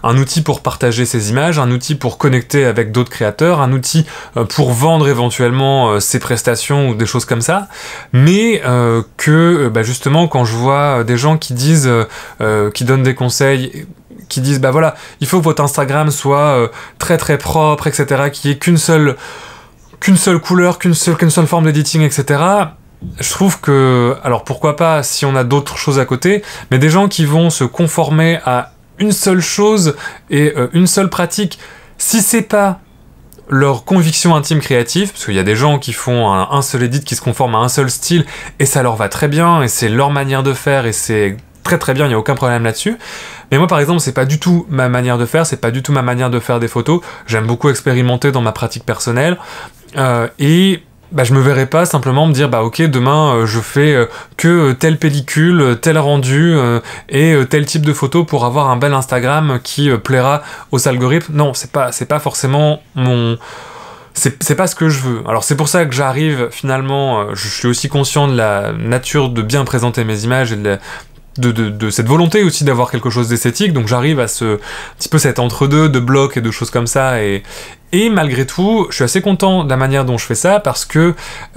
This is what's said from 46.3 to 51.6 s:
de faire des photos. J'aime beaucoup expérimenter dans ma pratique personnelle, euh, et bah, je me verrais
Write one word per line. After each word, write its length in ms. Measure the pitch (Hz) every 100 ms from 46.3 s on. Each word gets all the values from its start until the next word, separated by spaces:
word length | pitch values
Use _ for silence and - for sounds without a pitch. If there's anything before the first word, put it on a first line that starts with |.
de 80 | 120
faire 200 | - 120
des 80 | 117
photos. 340 | 123 117 175 - - -
J'aime 180 | 113 110
beaucoup 240 | 120 147
expérimenter 640 | 131 - 123 123 123 143
dans 100 | 131
ma 100 | 113
pratique 340 | - 113 117 -
personnelle, 520 | 110 - 120 156 180 - - - - - 147
euh, 300 | 131 120 117 -
et 440 | 143 165 190 175 - _ -
bah, 120 | 151
je 100 | 120
me 60 | 135
verrais 280 | 131 135